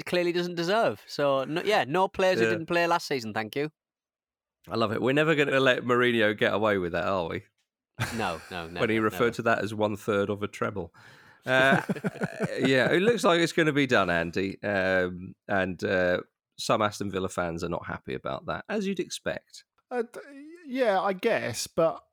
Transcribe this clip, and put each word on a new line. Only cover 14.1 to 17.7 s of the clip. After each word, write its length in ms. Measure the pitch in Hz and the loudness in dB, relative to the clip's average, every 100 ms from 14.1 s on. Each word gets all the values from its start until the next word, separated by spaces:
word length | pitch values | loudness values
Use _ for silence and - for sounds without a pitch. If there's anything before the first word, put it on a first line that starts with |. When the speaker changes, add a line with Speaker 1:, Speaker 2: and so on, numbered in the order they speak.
Speaker 2:
Andy. 500 | 85 85 90 95 95 | 2 0 -2 -2 -2
Um, 720 | 104 98 95 92 90 90 92 - - | -2 0 2 2 0 -4 -12 -14 -4
and, 380 | 101 92 90 | -2 0 -2
uh, 340 | 104 95 90 90 - _ _ - | -2 2 2 0 -2 _ _ -10
some 220 | - 117 | -2 0
Aston 260 | 107 - 101 | 0 -2 -6
Villa 200 | 92 92 | -4 -4
fans 340 | - 87 82 | -4 -4 -4
are 60 | |
not 180 | 85 | -4